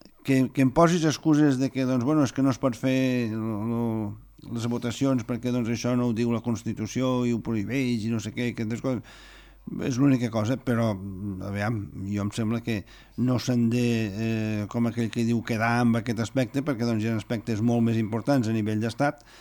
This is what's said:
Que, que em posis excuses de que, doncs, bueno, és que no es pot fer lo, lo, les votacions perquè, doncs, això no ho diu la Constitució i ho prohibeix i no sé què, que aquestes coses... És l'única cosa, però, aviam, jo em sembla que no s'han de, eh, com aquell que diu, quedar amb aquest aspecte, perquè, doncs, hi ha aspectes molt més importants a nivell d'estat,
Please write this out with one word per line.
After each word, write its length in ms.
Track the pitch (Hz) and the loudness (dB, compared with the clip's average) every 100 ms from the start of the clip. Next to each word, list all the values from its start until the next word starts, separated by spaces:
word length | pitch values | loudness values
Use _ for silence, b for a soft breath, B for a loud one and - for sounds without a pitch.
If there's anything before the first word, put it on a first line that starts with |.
| - - | -20 -10
Que, 260 | - 131 123 | 0 2 2
que 80 | - | 2
em 80 | 131 | 2
posis 320 | 139 170 175 | 6 6 6
excuses 540 | 156 - 160 147 151 127 | 2 0 2 6 6 4
de 100 | 135 | 0
que, 140 | 127 127 | 0 0
doncs, 180 | 127 120 | 0 2
bueno, 180 | 156 | 2
és 80 | 131 | 2
que 100 | - | 2
no 80 | 135 | 2
es 80 | 131 | 2
pot 180 | 135 113 | -2 0
fer 520 | 135 131 131 127 117 | 0 2 2 0 -2
lo, 260 | 110 110 104 113 | -2 -4 -4 -2
lo, 500 | 117 117 110 104 104 - - - | -2 -2 -2 -4 -8 -16 -20 -10
les 140 | 117 117 | -6 -2
votacions 580 | 120 120 107 139 127 107 | -2 -4 0 2 2 0
perquè, 240 | 117 123 | -4 -2
doncs, 160 | 123 113 | -2 0
això 280 | 117 120 123 | -2 0 0
no 100 | 123 | 0
ho 60 | |
diu 180 | 110 120 | 0 0
la 80 | 113 | 0
Constitució 840 | 120 113 117 107 110 123 131 127 123 | -2 -4 -4 -6 -4 -2 0 0 0
i 80 | |
ho 60 | 117 | -2
prohibeix 600 | - 110 98 135 127 120 110 | -2 -4 -2 -2 0 -2 -2
i 40 | |
no 100 | 113 | -4
sé 80 | 104 | -4
què, 220 | 117 120 117 | -4 -4 -4
que 80 | |
aquestes 160 | 110 113 | -4 -4
coses... 220 | 131 120 - B B B B B - - | -4 -4 -6 B B B B B -12 -6
És 140 | - 120 | -2 2
l'única 320 | 139 127 120 | 4 4 2
cosa, 240 | 110 107 131 | 0 0 -2
però, 380 | - 117 113 98 98 92 104 92 | 0 2 2 0 -6 -8 -8 -6
aviam, 460 | 98 101 104 113 98 - 98 | -6 -2 -2 -2 -6 -8 -4
jo 140 | 101 | -2
em 100 | 101 | -2
sembla 300 | - 110 117 | -2 -2 -2
que 220 | 117 107 - B B - | -2 -4 -6 B B -2
no 180 | 123 123 | 0 0
s'han 300 | - 123 117 | 2 2 2
de, 140 | 123 120 117 110 98 | 2 2 2 0 -2
eh, 500 | 113 110 110 107 101 | -2 0 0 -2 -2
com 180 | 120 117 | 0 0
aquell 220 | 117 113 | 0 -2
que 140 | 120 117 | 0 0
diu, 160 | 117 | 0
quedar 360 | 113 113 113 120 | 0 0 2 4
amb 160 | 117 117 | 4 2
aquest 200 | 117 110 | 0 -4
aspecte, 440 | 113 135 120 139 | -2 -2 -2 -2
perquè, 220 | 139 113 117 | -2 -2 0
doncs, 160 | 113 | 0
hi 40 | 110 | 0
ha 60 | 113 | -2
aspectes 400 | - 117 117 107 | -4 -6 -4 -2
molt 220 | 117 117 | 2 2
més 140 | 117 113 | 2 2
importants 500 | 107 113 123 139 110 | 0 -2 0 0 2
a 40 | 113 | 0
nivell 240 | 107 107 | 0 -2
d'estat, 460 | 113 113 143 147 - B | -2 0 -2 -2 -12 B